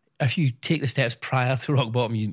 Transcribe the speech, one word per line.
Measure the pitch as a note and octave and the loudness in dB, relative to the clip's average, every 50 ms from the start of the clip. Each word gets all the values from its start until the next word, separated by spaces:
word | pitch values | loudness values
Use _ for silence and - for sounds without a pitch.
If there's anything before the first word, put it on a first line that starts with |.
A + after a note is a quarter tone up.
| _ _ _ - | _ _ _ -2
if | D3 B2 - - | 0 0 2 2
you | D#3 C3 | 2 0
take | A#2 - - - E3+ D3 | 0 -2 -2 -2 -2 0
the | C#3 B2+ | 0 -2
steps | - - C3 A#2 A#2+ - | 0 0 0 -2 -2 -6
prior | - - - C3 B2 B2 C3 B2 | -6 -2 0 0 2 0 0 -2
to | - - D3 | 0 0 2
rock | C3 B2+ A2+ | 2 2 2
bottom, | A2 B2 A#2+ A2 A#2 | 0 0 0 0 0
you | A2 G#2+ G#2 | -2 -2 -2